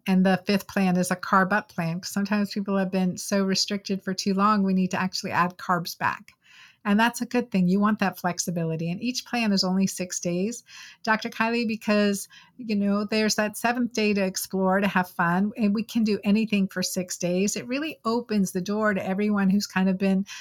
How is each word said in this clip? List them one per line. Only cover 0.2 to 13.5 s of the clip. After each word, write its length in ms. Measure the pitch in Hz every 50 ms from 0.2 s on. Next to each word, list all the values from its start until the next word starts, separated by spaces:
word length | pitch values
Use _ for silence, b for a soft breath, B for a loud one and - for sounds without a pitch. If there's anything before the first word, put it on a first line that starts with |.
| 185
the 200 | 190 185 185 -
fifth 220 | - 202 190 - -
plan 300 | - 202 190 185 180 180
is 120 | 180 -
a 60 | 185
carb 360 | 180 - - - 190 190 185
up 180 | 202 214 208 _
plan, 300 | - - 170 165 165 180
'cause 120 | - -
sometimes 420 | - 202 196 196 214 208 202 196 -
people 240 | 214 196 202 196 196
have 140 | 190 185
been 260 | 190 190 185 180 180 -
so 260 | - - 208 196 196
restricted 600 | 190 190 - - - 208 196 - - 196 190 -
for 100 | 190 185
too 220 | - - 208 190
long, 260 | 190 202 214 214 202
we 120 | 190 190 190
need 180 | 185 185 180
to 100 | - -
actually 300 | 185 185 - - - 165
add 260 | 101 143 175 180 - -
carbs 400 | - - 180 175 175 - - -
back. 360 | 170 104 - - - - _ _ b b b b b b b b b
And 140 | 214 202 214
that's 220 | 226 233 233 -
a 40 | 240
good 240 | 240 - 247 240 -
thing. 180 | - 190 180 175
You 120 | 185 202
want 200 | 202 214 220 -
that 200 | 202 185 - -
flexibility. 720 | - 180 170 - - - 170 175 165 160 160 160 165 170
And 100 | 175 -
each 240 | - 247 247 - -
plan 260 | - - 240 226 208
is 120 | 196 185 180
only 240 | 185 185 190 190 185
six 320 | - - 180 180 - -
days, 440 | - 175 175 180 190 220 240 - - B B B B B B B -
Doctor 240 | 226 220 214 - 226
Kylie, 400 | - - 226 226 233 240 240 220
because, 640 | 220 214 - 214 208 208 208 202 202 196 - - B B B B B -
you 180 | 247 220 214
know, 280 | 202 202 202 202 208 214
there's 320 | 208 226 214 220 208 -
that 220 | - 214 208